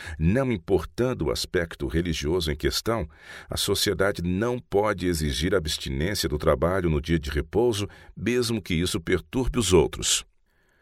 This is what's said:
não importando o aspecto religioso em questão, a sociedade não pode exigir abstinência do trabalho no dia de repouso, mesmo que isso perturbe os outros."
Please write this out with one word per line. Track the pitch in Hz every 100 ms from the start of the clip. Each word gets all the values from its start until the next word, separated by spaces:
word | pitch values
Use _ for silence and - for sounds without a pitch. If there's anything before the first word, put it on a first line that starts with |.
| - 78
não | 80 139 131
importando | 104 - 90 - - 127 101 71
o |
aspecto | 58 - 87 82 - 67
religioso | 80 87 78 73 90 78
em | 71
questão, | 85 - 110 113 80 - - - -
a | -
sociedade | - 98 104 87 98 85
não | 87 92 120 123
pode | - 98 107 92 90
exigir | 82 76 67 87
abstinência | 98 78 - 71 67 90 104 78
do | 73
trabalho | 78 67 82 95 87
no | 73
dia | 73 82
de | 71
repouso, | 76 76 92 123 101 101 - - -
mesmo | 98 123 117 113
que | -
isso | 80 87 98
perturbe | 82 87 - 87 - 120
os | 92
outros." | 90 60 - - - - _ _ _ _ _